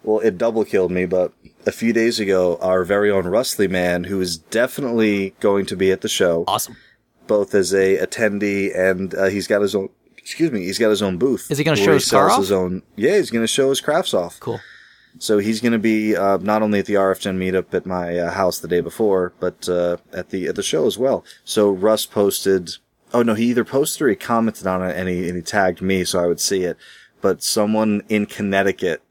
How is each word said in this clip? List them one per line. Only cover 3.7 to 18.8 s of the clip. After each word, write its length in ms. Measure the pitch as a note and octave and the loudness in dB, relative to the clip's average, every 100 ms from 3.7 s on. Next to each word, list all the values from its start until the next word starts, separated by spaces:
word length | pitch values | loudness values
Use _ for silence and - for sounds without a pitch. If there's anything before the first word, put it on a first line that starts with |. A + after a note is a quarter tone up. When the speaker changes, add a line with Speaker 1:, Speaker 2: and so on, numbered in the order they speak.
| F#2 F2+ F2+ | 2 0 -2
Speaker 1:
who 160 | F2 G2 | -2 -4
is 160 | F2+ E2 | -4 -6
definitely 960 | _ A2 B2+ - C3+ A#2 A2 G2+ F#2+ _ | _ -2 -2 -2 -2 2 2 2 -4 _
going 260 | G#2 G2+ F#2+ | 0 0 -2
to 80 | F#2 | 0
be 160 | F#2+ | 0
at 100 | F#2+ | 0
the 60 | G#2+ | -2
show, 340 | - F#2 E2+ F2 | 0 2 2 0
Speaker 2:
Awesome. 300 | G#2 - - _ _ _ _ - | -4 -6 -14 _ _ _ _ -2
Speaker 1:
both 300 | G#2+ G2 G#2 | 0 2 0
as 180 | F2+ | 2
a 240 | G2 F#2+ F#2+ | 2 4 2
attendee 760 | F#2 - A2 G2+ G2+ G2 G2 F2+ | 0 0 -2 0 -2 -2 -2 0
and, 380 | F#2 F#2 F#2+ E2 | 0 0 -4 0
uh, 100 | F#2+ | 0
he's 220 | G2+ F2+ | 0 0
got 160 | G2+ | 0
his 100 | G2+ | 2
own, 160 | G2 F#2+ _ _ - | -2 -6 _ _ -20
excuse 360 | - - E3 | -16 -2 -2
me, 120 | A2+ F2+ | 0 -4
he's 120 | G2 | 0
got 140 | A2 | 2
his 100 | G2+ | 2
own 160 | G2+ F2+ | 0 0
booth 320 | C3+ A2 - | 0 0 -2
Speaker 2:
Is 80 | C#3+ | -2
he 60 | |
gonna 100 | D#3 C#3 | 0 2
Speaker 1:
where 60 | G2 | 4
Speaker 2:
show 60 | |
Speaker 1:
he 20 | D3 | 4
Speaker 2:
his 140 | - | 4
car 180 | C3 D3+ | 2 4
Speaker 1:
sells 40 | |
Speaker 2:
off? 60 | A3 | 2
Speaker 1:
his 80 | F#3 | 2
own, 320 | F#2+ F#2 F#2 _ - | 0 0 -6 _ -2
yeah, 200 | B2+ G3+ | 2 2
he's 140 | C3 | 0
gonna 160 | A#2 A2+ | -2 -2
show 220 | - C3+ | 2 2
his 120 | C#3 | 0
crafts 320 | - D#3 E3+ | 0 -2 0
off. 260 | G2 E2+ - | -2 -2 -8
Speaker 2:
Cool. 200 | - G#2+ - - - _ _ - | -10 -10 -12 -20 -20 _ _ -12
Speaker 1:
So 220 | - G#2 | 0 0
he's 200 | G2+ A2 | 2 -2
gonna 200 | A#2+ A2+ | 0 0
be, 360 | A2 A2 G#2+ F#2 | 2 0 0 0
uh, 220 | G2 G2 | 2 0
not 240 | F#2+ G#2+ | 0 0
only 160 | G#2+ G2+ | 2 0
at 80 | G2 | 0
the 120 | G2+ | 2
R 120 | F#2+ | 2
F 120 | F#2+ | 0
Gen 180 | G2+ F#2 | -4 -4
meetup 340 | F#2 F#2 F2+ | -2 -2 -2
at 140 | F#2 F#2 | -6 -4
my, 280 | F2+ F2 F2 | -6 -4 -4
uh, 120 | E2+ | -4
house 280 | F2+ F#2 - | 0 -2 -2
the 80 | E2 | -2
day 140 | F2 | -2